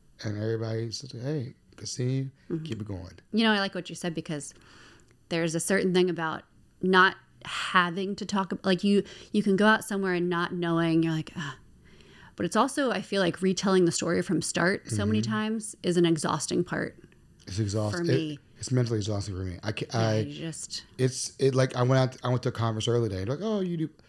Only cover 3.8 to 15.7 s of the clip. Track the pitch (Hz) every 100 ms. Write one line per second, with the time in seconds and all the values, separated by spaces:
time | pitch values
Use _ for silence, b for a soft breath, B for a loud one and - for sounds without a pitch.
3.8 | - 170 180 165 160 151 135 - B B
4.8 | B B B _ - 165 165 165 - 190
5.8 | 185 180 180 170 160 - - _ _ -
6.8 | 185 185 185 - _ - - - - 185
7.8 | 175 175 196 202 196 202 190 - 190 185
8.8 | 202 202 185 B B 214 208 190 208 220
9.8 | - 196 190 180 175 170 175 180 170 165
10.8 | 165 165 165 160 151 - 147 131 - -
11.8 | B B B B B - 180 214 269 285
12.8 | 269 190 - 196 180 - 190 185 202 190
13.8 | 170 - 180 180 175 170 - 165 170 196
14.8 | - 110 208 214 214 214 214 220 214